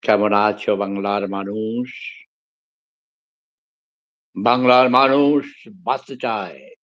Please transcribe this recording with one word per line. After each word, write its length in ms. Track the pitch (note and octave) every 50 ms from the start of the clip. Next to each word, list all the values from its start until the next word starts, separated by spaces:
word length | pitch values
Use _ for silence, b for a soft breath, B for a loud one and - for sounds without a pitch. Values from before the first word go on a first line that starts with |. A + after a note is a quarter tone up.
| -
কেমন 300 | - A2 G2+ G#2 G#2+ G2+
আছো 440 | G2+ G#2 G#2+ G2+ - - - G#2
বাংলার 520 | G2 G2+ G2 G2+ G2+ G2 G2 G2+ G#2 G2+ G2
মানুষ? 640 | G2 G2 G2 G2 G#2 A2 A2 A2 A2+ A#2+ B2+ B2+ - - - - - - - _ _ _ _ _ _ _ _ _ _ _ _ _ _ _ _ _ _ _ _ _ _ _ _ _ _ _ _ _ _ _ _ _ _ _ _ _ _ _ _ _ _ F#2+ G2
বাংলার 480 | A#2 A#2+ B2 B2+ B2 B2 B2+ B2+ B2+
মানুষ 800 | B2 B2+ C3+ C3+ C3+ C#3+ C#3+ C#3+ D3 D3 C#3 - - _ - - G#2 F#2 F2+
বাঁচতে 320 | A2 C3 C3+ - - C3+ B2+ C#3+
চায়। 480 | B2+ A2+ G#2+ G2 F2+ D2+ C2+ C2+ - - _